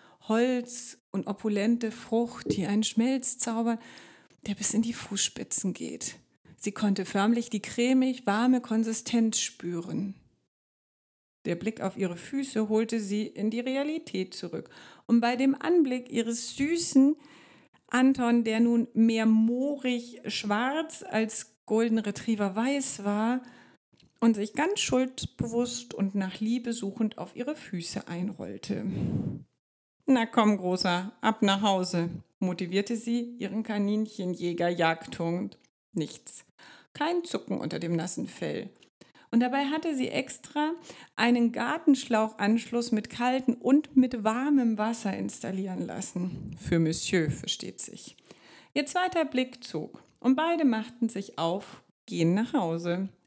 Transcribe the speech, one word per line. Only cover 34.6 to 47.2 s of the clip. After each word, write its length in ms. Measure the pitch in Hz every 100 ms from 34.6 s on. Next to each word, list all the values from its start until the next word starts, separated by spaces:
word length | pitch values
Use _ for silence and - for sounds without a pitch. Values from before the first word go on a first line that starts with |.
| 175 175 165 165 - - 165 180 202 - _ _ _
Nichts. 520 | 180 151 - - - - _ - - _
Kein 300 | - 302 349
Zucken 360 | 339 - - 185
unter 200 | 170 165
dem 160 | 170 165
nassen 320 | - - -
Fell. 420 | - 156 - 196 - _ _ - _ _
Und 80 | 233
dabei 260 | 247 277 277
hatte 300 | 320 339 269
sie 140 | -
extra 640 | 269 269 - - 294 302 339 - - - -
einen 360 | 233 240 233
Gartenschlauchanschluss 1400 | 226 247 330 311 262 - 220 220 - 202 226 - 240 240
mit 180 | 214 -
kaltem 460 | - 247 262 254 -
und 400 | - 285 - 269
mit 280 | 254 247
warmem 540 | 208 233 285 277 233 208
Wasser 380 | 220 233 202 196
installieren 640 | 202 - - 190 196 180
lassen. 760 | 175 87 - 180 185 - - -
Für 180 | - 170
Monsieur, 540 | 160 160 - 185